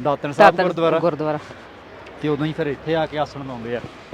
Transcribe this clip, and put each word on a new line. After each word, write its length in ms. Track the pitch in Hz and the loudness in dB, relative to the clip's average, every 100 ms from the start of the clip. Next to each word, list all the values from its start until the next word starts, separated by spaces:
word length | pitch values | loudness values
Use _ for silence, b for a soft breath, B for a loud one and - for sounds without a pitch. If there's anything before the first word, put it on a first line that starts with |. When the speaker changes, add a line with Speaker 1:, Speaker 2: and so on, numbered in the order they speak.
Speaker 1:
ਦਾਤਣ 300 | 131 143 147 | -2 0 0
ਸਾਹਿਬ 240 | 143 208 175 | 6 8 8
Speaker 2:
ਦਾਤਣ 120 | 180 | 2
Speaker 1:
ਗੁਰਦੁਆਰਾ। 300 | 170 165 160 | 2 2 4
Speaker 2:
ਗੁਰਦੁਆਰਾ। 400 | 170 147 151 151 - - - - - - - - | 2 0 -2 -2 -6 -16 -18 -20 -20 -20 -18 -6
Speaker 1:
ਤੇ 60 | 151 | -2
ਉਦੋਂ 180 | 147 156 | 0 0
ਹੀ 60 | |
ਫਿਰ 140 | 151 151 | -2 -4
ਇੱਥੇ 280 | 131 156 | -4 -2
ਆ 120 | 160 156 | 0 0
ਕੇ 120 | 147 | -2
ਆਸਣ 280 | 143 143 135 | -4 -6 -10
ਲਾਉਂਦੇ 300 | 123 117 120 | -8 -6 -6
ਆ। 40 | - - - | -8 -14 -14